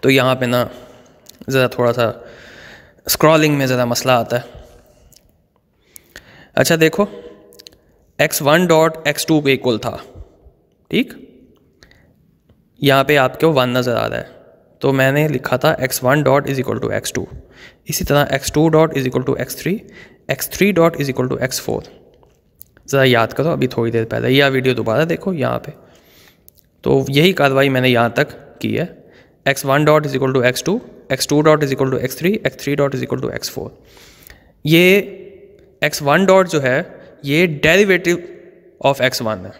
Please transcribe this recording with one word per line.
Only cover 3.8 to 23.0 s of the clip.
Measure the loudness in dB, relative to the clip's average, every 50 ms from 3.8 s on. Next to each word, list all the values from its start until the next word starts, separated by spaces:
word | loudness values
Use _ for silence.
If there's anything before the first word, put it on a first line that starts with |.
| 0
मसला | -2 -2 -2 2 2 2 2
आता | 2 -2 -4
है। | -4 -4 -8 -20 -20 -20 -20 -20 _ _ _ _ _ _ _ _ _ _ _ _ _ _ _ _ _ _ _ _ _ _ _ _ -20 _ _ _ -20 _ -20 -20 -20 -20 _ _
अच्छा | -2 0 0 2
देखो, | 2 2 2 2 0 -4 -4 -4 -18 -18 -20 -20 -20 -20 -20 -20 -20 -20 -20 _ _ _ _ _ _ _ _ _ _
एक्स | -2 -2 -2 0
वन | 2 4 4 4 4
डॉट | 4 4 4 4 2 0 -2 -4
एक्स | -4 -4 -4 -2
टू | 0 0 2
के | 2 2 0
इक्वल | 0 0 -2 -2 -2
था, | -4 -8 -10 -10 -16 -18 -20 -20 -20 _ _ _ _ -20 _ _ _ _ _ _ _ _
ठीक, | -2 -2 -2 -4 -8 -20 -20 -20 _ -20 _ _ _ _ _ _ _ _ -20 _ _ _ _ _ _ _ _ _ _ _ _ _ _ _ _ _ _ _
यहाँ | 0 2 2 2 2
पे | 2 2
आपको | 2 2 0 0 0 0 2
वन | 2 2 0 0 0
नज़र | -2 0 0 -2
आ | -2 -2
रहा | -4 -6 -8
है, | -10 -12 -18 -20 -20 -20 _ _ _ _ _ _
तो | -2 -2 0
मैंने | 2 2 2 2 2 0 0
लिखा | -2 -4 -4 -2 -4
था | 0 0 -2 -2 0
एक्स | -4 -4 -4 -2 0
वन | 0 2 2 2
dot | 2 2 0 0 -2
is | -4 -4
equal | -4 -4 -4 -4
to | -4 -4 -6
एक्स | -6 -8 -6 -8
टू, | -8 -8 -8 -14 -20 -20 _ -20 -20 -20 -20 _ _ _ -8
इसी | -8 -6 -2
तरह | 0 2 0 2 0 -2
एक्स | -4 -4 -2
टू | 0 2 2 4
dot | 4 4 2 2 0
is | -4 -4
equal | -2 -2 -2 -2
to | -2 -4 -4
एक्स | -6 -10 -10
थ्री, | -8 -6 -6 -6 -6 -8 -16 -20 -20 -20 -20 -20 _ _ -8
एक्स | -6 -6 -6 -10
थ्री | -2 0 0 2 4
dot | 4 2 2 2
is | -2 -6 -4
equal | -2 -4 -2 -4
to | -4 -4 -4
एक्स | -6 -6 -8
फ़ोर। | -6 -6 -6 -6 -8 -12 -20 -20 _ _ _ _ _ _ _ _ _ _ _ _ -20 _ _ _ _ -4
ज़रा | 2 2